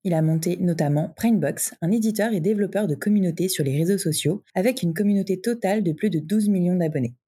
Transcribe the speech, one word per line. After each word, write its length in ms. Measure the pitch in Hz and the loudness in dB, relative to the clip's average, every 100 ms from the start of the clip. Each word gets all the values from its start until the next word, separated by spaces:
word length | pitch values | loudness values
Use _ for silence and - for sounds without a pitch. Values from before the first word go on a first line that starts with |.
il 80 | 190 | 0
a 80 | 160 | 2
monté 380 | 160 160 175 180 | 2 2 0 0
notamment 560 | 175 170 147 147 160 - | 0 0 0 0 -2 -2
Brainbox, 560 | 226 214 143 - - - | 2 2 0 -2 -8 -4
un 100 | 165 | -2
éditeur 440 | 226 220 214 220 | 0 0 0 0
et 60 | 202 | 0
développeur 460 | 165 214 196 196 202 | 0 0 0 0 -2
de 80 | |
communautés 540 | 143 208 208 185 160 185 | -2 2 2 2 0 -2
sur 160 | - | 0
les 100 | 135 | 0
réseaux 220 | 143 165 196 | 0 0 0
sociaux, 460 | 170 - - 196 - | 0 -2 -2 -2 -4
avec 280 | - 208 - | -2 0 0
une 100 | 170 | -2
communauté 480 | 165 208 196 190 185 | 0 0 0 0 -2
totale 420 | 233 240 190 214 | -2 -2 -2 0
de 100 | 175 | 0
plus 180 | 151 208 | -2 -2
de 80 | 165 | -2
douze 320 | 156 214 208 | -2 0 2
millions 260 | 190 175 180 | 2 2 2
d'abonnés. 400 | 160 156 120 - | 0 0 -4 -6